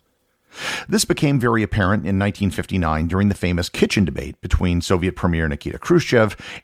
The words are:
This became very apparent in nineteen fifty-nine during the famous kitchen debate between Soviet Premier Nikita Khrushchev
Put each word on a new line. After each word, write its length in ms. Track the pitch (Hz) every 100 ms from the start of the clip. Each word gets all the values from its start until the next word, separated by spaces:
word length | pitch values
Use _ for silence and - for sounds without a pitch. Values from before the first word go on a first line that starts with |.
| _ _ _ _ _ - - - -
This 180 | 185 -
became 340 | 170 147 139
very 220 | 120 113
apparent 440 | 104 107 92 101 90
in 120 | 98
nineteen 320 | 101 - 98
fifty-nine 560 | - - 95 82 78 82
during 220 | 92 101
the 60 |
famous 360 | 98 90 87 87
kitchen 340 | - 226 -
debate 340 | 85 67 71 -
between 400 | - - 92 87
Soviet 340 | - 92 92 -
Premier 320 | 92 82 80
Nikita 300 | 76 - -
Khrushchev 600 | - 170 - 123 107 - - -